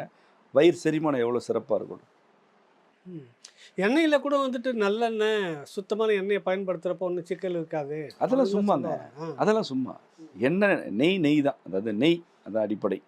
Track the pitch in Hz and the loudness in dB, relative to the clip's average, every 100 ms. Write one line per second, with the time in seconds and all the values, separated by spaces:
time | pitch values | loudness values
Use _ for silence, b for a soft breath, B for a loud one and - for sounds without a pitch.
0 | 156 b b b _ 131 170 - 156 156 | -6 b b b _ 4 6 4 0 0
1 | 156 131 117 120 - 113 113 101 101 92 | 0 0 0 0 -2 -4 0 -2 -4 -12
2 | _ _ _ _ _ _ _ _ _ _ | _ _ _ _ _ _ _ _ _ _
3 | 185 165 123 _ B B B - 202 294 | -18 -16 -18 _ B B B -2 2 4
4 | 320 285 285 285 262 247 254 233 202 214 | 4 2 2 0 0 -2 -4 0 0 2
5 | 233 220 214 214 180 151 139 208 190 214 | 0 0 0 0 -2 -6 -10 -12 -4 -2
6 | 220 202 196 196 185 190 185 175 180 175 | 0 0 0 -2 0 -2 -2 -4 -4 -4
7 | 185 180 170 175 185 170 160 156 143 151 | -4 -6 -6 -6 -4 -4 -4 -6 -6 -8
8 | 143 - 170 262 202 202 202 156 160 151 | -10 -4 0 2 2 2 2 2 0 -6
9 | - 139 160 131 175 220 175 131 117 - | -8 -10 -10 0 2 2 0 -4 -4 -8
10 | _ - 160 - 127 185 202 147 - 101 | _ -20 -20 -2 0 4 4 2 0 2
11 | 160 196 147 151 139 - - 92 113 104 | 2 4 4 4 2 -2 -6 -4 -2 2
12 | 156 170 - _ - 107 107 107 104 95 | 2 2 -4 _ -6 -2 -2 -2 -2 -4